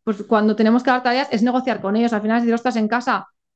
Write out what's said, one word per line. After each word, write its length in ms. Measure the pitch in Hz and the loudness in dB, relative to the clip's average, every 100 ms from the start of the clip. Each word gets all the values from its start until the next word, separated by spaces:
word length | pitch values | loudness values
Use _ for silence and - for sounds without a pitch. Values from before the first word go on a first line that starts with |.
pues, 180 | 226 196 | -6 -6
cuando 320 | 202 214 214 214 | 0 2 2 2
tenemos 260 | 220 240 | 4 4
que 80 | 262 | 2
dar 120 | 254 | 0
tareas 260 | 247 254 285 | 0 -2 -2
es 120 | 220 | 0
negociar 380 | 240 254 254 214 | 0 0 -2 -4
con 140 | 196 214 | -2 0
ellos. 160 | 233 | 0
Al 100 | 214 | 0
final 160 | 214 233 | 0 0
es 40 | |
decir, 100 | 233 | 0
"Ostras, 220 | 233 254 226 | 0 -2 -2
en 120 | 214 | -2
casa 400 | 233 254 196 - _ _ | -2 -2 -4 -6 _ _